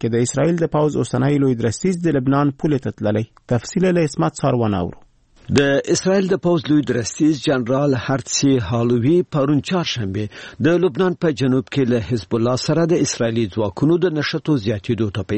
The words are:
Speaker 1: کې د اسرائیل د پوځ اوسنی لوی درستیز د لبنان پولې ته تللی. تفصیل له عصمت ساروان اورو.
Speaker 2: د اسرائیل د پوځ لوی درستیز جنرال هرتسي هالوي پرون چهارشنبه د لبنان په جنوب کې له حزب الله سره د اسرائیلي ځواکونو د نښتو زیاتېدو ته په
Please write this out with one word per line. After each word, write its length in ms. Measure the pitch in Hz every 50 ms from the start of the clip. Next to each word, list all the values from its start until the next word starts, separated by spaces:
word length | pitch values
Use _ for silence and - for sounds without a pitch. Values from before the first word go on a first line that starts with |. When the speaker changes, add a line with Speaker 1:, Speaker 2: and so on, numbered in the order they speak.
Speaker 1:
کې 80 | - 117 113
د 100 | 117 123
اسرائیل 300 | 120 - 139 139 160 175 170 165
د 80 | 147 -
پوځ 200 | 151 151 151 143 - 127
اوسنی 360 | - - 123 127 139 147 143 139
لوی 160 | 135 127 113
درستیز 400 | 117 117 104 - - 185 190 170 170
د 100 | 170 143
لبنان 380 | 139 127 135 139 139 147 143 139 - -
پولې 160 | 160 147 131 -
ته 40 | 120
تللی. 340 | - - 110 104 104 110 113 - _ _ _ - 127
تفصیل 340 | 117 - - - 180 175 185
له 180 | 175 170 165 147
عصمت 320 | - - 160 160 - - -
ساروان 360 | 139 127 123 117 107 101 92
اورو. 180 | 87 90 - - - _ _ _ _ _ _ _ - - - 135
Speaker 2:
د 20 | 143 139 139 139 - - 170
اسرائیل 320 | - - 185 190 202 190 180 196
د 80 | 175 -
پوځ 140 | 175 175 165 120 -
لوی 120 | 151 151 139 -
درستیز 500 | 123 123 113 - - - 160 151 160 135 -
جنرال 500 | - 143 127 120 107 131 135 143 147 135 123 -
هرتسي 500 | - 135 135 120 - - - - 139 135 127 107 87
هالوي 440 | 120 117 117 120 123 120 110 131 170 180 180 - -
پرون 260 | 156 135 - 151 139 - -
چهارشنبه 580 | 190 180 160 - - 120 107 95 95 98 107 101 - - - - - - 110
د 160 | 151 170 175 175
لبنان 380 | 180 120 117 190 185 175 - -
په 160 | 170 143 101 131
جنوب 280 | 131 127 131 123 - -
کې 80 | 143 135 117 120
له 60 | 120 110 -
حزب 320 | 127 113 - - - 117
الله 160 | 113 123 127 120 -
سره 240 | - 156 165 170 160
د 160 | 175 160 147
اسرائیلي 400 | - - - 123 113 113 117 117 98 -
ځواکونو 480 | 110 107 101 - - 143 143 170 175 165
د 160 | 185 156 151
نښتو 400 | 139 - - 156 - - 156 135 98
زیاتېدو 420 | 104 110 101 - - 120 98 113 104 -
ته 80 | 107 95
په 120 | - 107